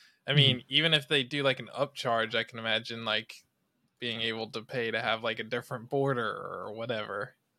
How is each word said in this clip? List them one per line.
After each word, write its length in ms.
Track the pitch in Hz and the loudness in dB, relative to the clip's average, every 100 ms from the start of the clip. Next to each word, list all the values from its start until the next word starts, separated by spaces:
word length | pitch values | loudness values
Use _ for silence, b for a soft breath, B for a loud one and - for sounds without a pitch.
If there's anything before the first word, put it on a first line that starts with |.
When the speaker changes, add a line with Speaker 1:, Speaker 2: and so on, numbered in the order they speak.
| b b - | b b 2
Speaker 1:
I 20 | |
Speaker 2:
Mm-hmm. 60 | 143 | 6
Speaker 1:
mean, 260 | 139 127 - | 6 4 0
even 260 | 139 160 | 2 4
if 140 | 156 139 | 2 4
they 160 | 147 | 2
do, 180 | 127 147 | 2 2
like, 160 | 139 127 | 2 2
an 120 | 113 113 | -2 -2
upcharge, 600 | 139 - 127 113 113 113 | -2 -2 0 2 2 0
I 80 | |
can 160 | 113 117 | -2 -4
imagine, 440 | 113 113 117 117 | -2 -2 -2 -6
like, 300 | 113 110 117 - _ _ _ _ _ _ | 0 0 -2 -12 _ _ _ _ _ _
being 200 | 123 113 | -6 -2
able 300 | 113 113 113 | -2 -2 -4
to 100 | 113 | -6
pay 300 | 110 131 113 | -6 -2 0
to 100 | 110 | 0
have, 220 | 117 110 | 0 0
like, 160 | 113 110 | 0 -4
a 60 | |
different 440 | 110 120 - 127 117 | -4 -6 -4 -8 -2
border 380 | 139 139 123 110 | 0 2 2 -2
or 460 | 101 95 92 98 | -4 -6 -8 -8
whatever. 600 | 107 117 113 107 101 104 - _ | -6 -4 -4 -2 -4 -6 -10 _